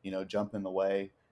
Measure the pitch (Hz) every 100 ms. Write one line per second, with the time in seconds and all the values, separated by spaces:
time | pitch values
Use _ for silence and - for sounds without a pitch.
0 | 98 95 95 104 104 107 95 95 98 98
1 | 98 _ _